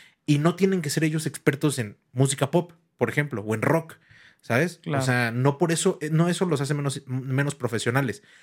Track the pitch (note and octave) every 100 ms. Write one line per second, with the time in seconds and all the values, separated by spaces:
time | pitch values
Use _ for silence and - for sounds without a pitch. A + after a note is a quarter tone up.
0 | - _ - C#3+ E3 F3 F#3+ F#3 D3 D3+
1 | D#3+ D#3 D#3 - - C#3 D3+ B2+ G#2 -
2 | _ B2 C3+ C#3 C3+ F3 E3+ - _ -
3 | A2+ - D3 G#2 G#2+ A2+ - D#3+ D#3+ -
4 | _ - - _ - A#2+ E3+ - E3 C#3
5 | C3 B2 A#2 A#2+ C#3 C#3 E3+ D#3+ F#3+ -
6 | D3+ D#3 E3+ E3+ F#3 C#3+ C#3 D3 C#3+ -
7 | - C3 C3 C3 C#3+ - A#2+ A2 A#2+ C3
8 | C3 - _ -